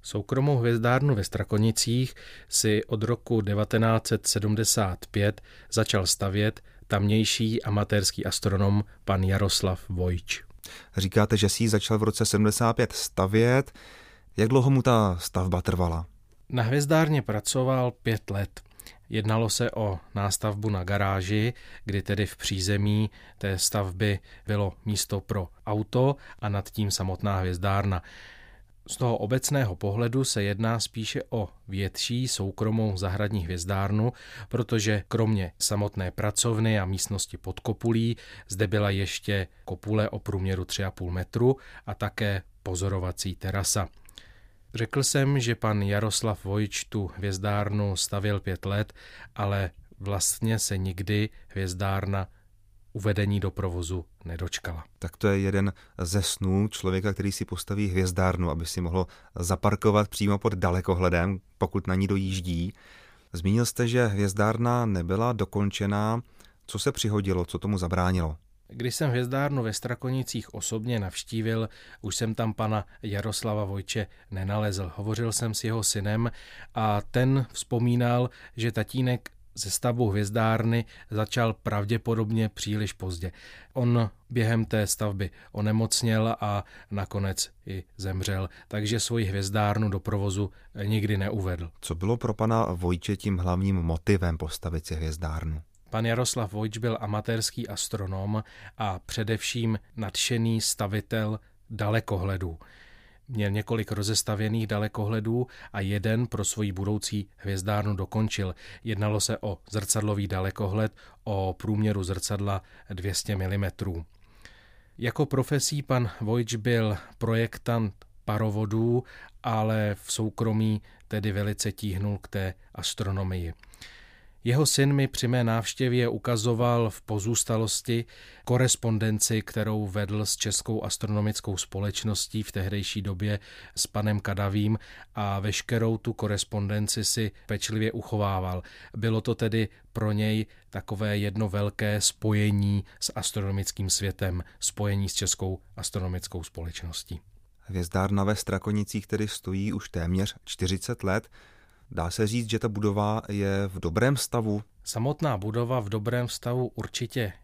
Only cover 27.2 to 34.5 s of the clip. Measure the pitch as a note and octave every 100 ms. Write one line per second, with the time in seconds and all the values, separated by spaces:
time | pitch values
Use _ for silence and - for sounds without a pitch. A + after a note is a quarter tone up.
27.2 | G#2 G2 F#2 F2+ G2 G2 G2 F2+ - -
28.2 | - - - - - - - - B2 A2+
29.2 | G#2 B2+ - C#3+ A#2 F2 G#2 G#2 A#2 B2+
30.2 | C3 A2+ G2+ G2+ A2+ A2+ - - G#2+ C#3+
31.2 | - A#2+ G2 - - G2 F#2+ - - A#2+
32.2 | B2+ - G2 - A2 A2 A2 F#2+ G2 F#2+
33.2 | G#2 G#2 E2 F2 F2 G2 G2 G#2+ A#2 -
34.2 | - - G#2